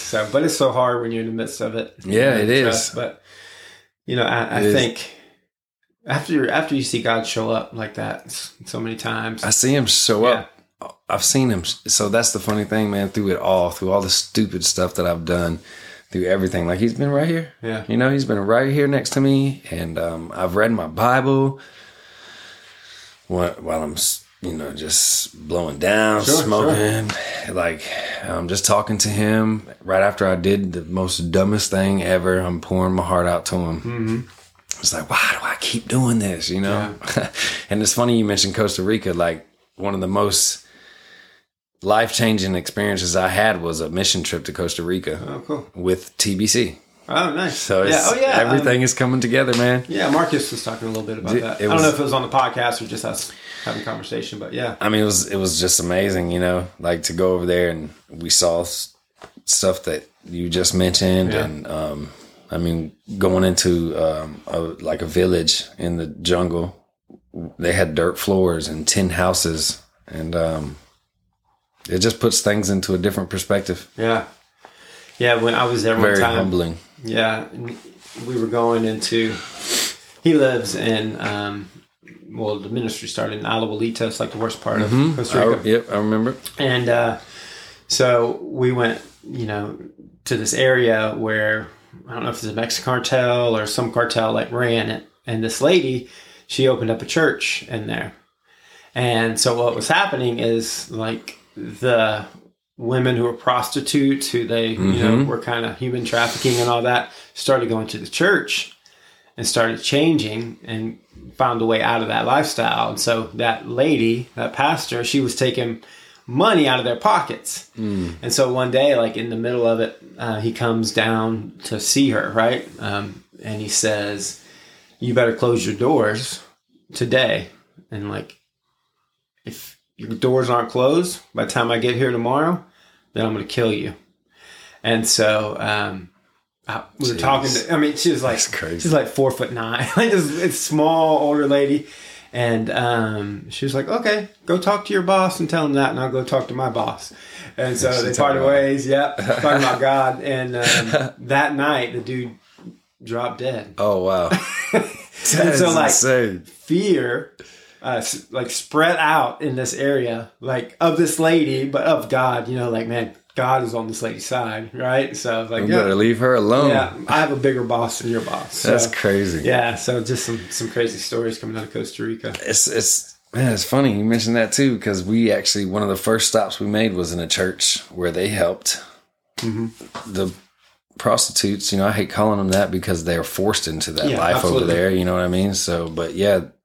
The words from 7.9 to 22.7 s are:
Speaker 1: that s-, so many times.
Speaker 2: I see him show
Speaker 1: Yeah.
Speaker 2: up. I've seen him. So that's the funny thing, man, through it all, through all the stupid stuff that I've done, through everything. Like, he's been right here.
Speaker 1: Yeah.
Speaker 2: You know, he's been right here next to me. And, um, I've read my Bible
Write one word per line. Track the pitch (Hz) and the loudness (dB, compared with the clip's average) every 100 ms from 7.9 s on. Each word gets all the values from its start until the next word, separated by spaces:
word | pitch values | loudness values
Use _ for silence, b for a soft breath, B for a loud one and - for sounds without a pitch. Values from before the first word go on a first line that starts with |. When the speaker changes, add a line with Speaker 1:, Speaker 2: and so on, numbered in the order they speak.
Speaker 1:
that | - 107 - - | -8 -8 -10 -12
s-, | - - - - | -12 -12 -16 -12
so | 117 | -8
many | 113 113 | -8 -6
times. | 117 113 113 110 | -4 -4 -4 -4
Speaker 2:
I | 110 | 0
see | 110 131 139 | 2 4 4
him | 113 | 4
show | - - 107 120 | 2 4 4 4
Speaker 1:
Yeah. | 113 92 _ _ - | 2 0 _ _ -18
Speaker 2:
up. | - - - | -18 -14 -6
I've | 101 | -2
seen | - 139 131 | 2 4 4
him. | 98 | 2
So | 85 - 104 - 107 | -2 -6 -2 0 2
that's | 113 113 | 2 2
the | 104 | 0
funny | 98 104 101 | -2 -2 0
thing, | 107 107 | 0 0
man, | 101 98 | 0 -2
through | 110 98 | -2 0
it | 90 | 0
all, | 90 92 87 | 2 4 2
through | - 95 | 0 0
all | 98 | 0
the | 95 | 2
stupid | - - - 104 92 82 | 0 0 0 0 0 -2
stuff | - 87 - | 0 0 0
that | 87 | -2
I've | 85 82 | -2 0
done, | 87 85 85 B B B B B | 0 0 -4 B B B B B
through | 95 90 | -4 0
everything. | 95 95 92 85 | 2 0 0 -2
Like, | 90 | 0
he's | 113 117 | 0 0
been | 143 | 0
right | 143 160 | 0 0
here. | 165 160 - | -2 -6 -10
Speaker 1:
Yeah. | 113 110 101 | -8 -6 -2
Speaker 2:
You | 113 | 2
know, | 131 | 2
he's | 139 135 | 2 0
been | 104 | 0
right | 98 117 135 | 2 2 4
here | 143 143 | 2 2
next | 139 - | 2 0
to | 139 | 2
me. | 135 135 135 135 - | 4 4 2 -2 -8
And, | 82 82 80 | -6 -6 -4
um, | 82 82 82 | -4 -4 -8
I've | - 90 92 | -4 -2 2
read | 113 | 2
my | 110 80 | 2 -2
Bible | 80 117 127 131 135 135 139 B B B B B B B B B B B | 0 2 4 4 2 2 -2 B B B B B B B B B B B